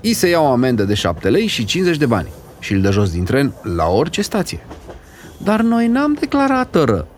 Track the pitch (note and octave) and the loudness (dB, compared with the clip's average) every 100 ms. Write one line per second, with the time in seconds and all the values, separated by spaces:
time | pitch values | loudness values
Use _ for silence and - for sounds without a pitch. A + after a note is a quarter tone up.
0 | A3 G#3+ F3+ E3+ D3+ B2 B2+ A#2+ G2+ G#2 | 0 0 2 4 4 2 2 2 2 0
1 | F#2+ E2 F#2+ D3 A3 - G#2+ F3 F3+ D#3 | 0 -2 0 2 0 -2 -2 0 0 2
2 | C#3+ A2+ - - - - - G2 G2 G2+ | 2 0 -2 -12 -20 -16 -2 0 2 2
3 | G2+ E2+ F#2 C3 C#3 - - E2+ D#2+ F#2+ | 0 0 0 0 0 -4 -6 -2 0 2
4 | E3 E3 G3+ G#3+ F3 F2+ - - - - | 0 -2 -4 -4 -4 -8 -14 -20 -18 -20
5 | - - - - F3+ G#3+ A3+ A#3 A#3 B3 | -20 -20 -20 -6 -2 2 2 2 2 2
6 | D4 D4 - C#4+ C4+ C4 B3+ - C3+ G2 | 0 0 0 0 2 0 0 2 2 0
7 | D#2 | -2